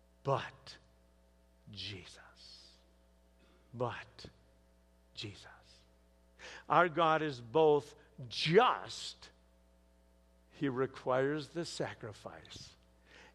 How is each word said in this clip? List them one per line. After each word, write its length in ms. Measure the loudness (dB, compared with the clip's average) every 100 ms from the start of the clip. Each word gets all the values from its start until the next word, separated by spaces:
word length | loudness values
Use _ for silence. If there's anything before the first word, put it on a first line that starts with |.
| _ _
but 520 | -2 -2 -2 -12 -20 -20 -20 _ _ _ _ _ _ _ -18
Jesus. 460 | -12 -10 -10 -14 -20 -20 -20 -20 -20 -20 -20 _ _ _ _ _ _ -20 -20 _
But 520 | -4 -4 -4 -12 -18 -20 -20 _ _ _ _ _ _ _
Jesus. 320 | -12 -12 -12 -18 -20 -20 -20 _ _ _ _ _ -20 -18 -14 2
Our 220 | 4 4
God 320 | 4 4 4
is 180 | 0 -4
both 540 | 0 6 8 6 2 -12 -20 -16 -10
just, 1040 | -2 4 6 6 4 -4 -10 -12 -14 -20 -20 _ _ _ _ _ _ _ _ _ _ _
he 140 | -4 -2
requires 840 | 0 -2 -4 0 2 2 -2 -6
the 160 | -8 -6
sacrifice, 1040 | -6 -6 -8 -12 -12 -14 -16 -18 -18 -18 -20 _ _ -20 -20 -20